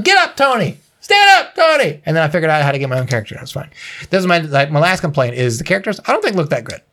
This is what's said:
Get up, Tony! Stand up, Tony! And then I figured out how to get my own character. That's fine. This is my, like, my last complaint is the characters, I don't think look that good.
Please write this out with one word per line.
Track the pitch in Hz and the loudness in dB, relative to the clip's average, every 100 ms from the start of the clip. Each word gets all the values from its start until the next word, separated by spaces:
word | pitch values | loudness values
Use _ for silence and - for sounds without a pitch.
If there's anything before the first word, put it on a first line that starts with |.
Get | 220 381 | 2 2
up, | 330 - | 2 0
Tony! | 277 247 156 - _ _ | 2 2 -2 -4 _ _
Stand | - 403 403 381 294 | 0 4 6 4 0
up, | |
Tony! | - 330 302 254 147 | 0 2 4 0 -2
And | - 160 | -2 0
then | |
I | 156 | 2
figured | 170 160 | 0 2
out | 156 | 2
how | 143 | 2
to | 139 | 0
get | 135 | -2
my | 127 | -4
own | 127 | -2
character. | 120 107 - | -4 -4 -14
That's | 120 | -12
fine. | - 143 - - - - | -12 -12 -18 -18 -18 -2
This | 185 | -2
is | 180 | 2
my, | 175 | 0
like, | 156 139 143 | 2 0 0
my | 151 | 2
last | 170 185 | 2 0
complaint | 170 143 127 120 | -2 -2 -2 0
is | 127 117 | -2 -2
the | |
characters, | - 190 196 202 - | -2 -2 -2 -8 -2
I | |
don't | 285 | 0
think | 415 190 | 0 -2
look | 147 | -2
that | 131 | -4
good. | 113 - _ | -6 -16 _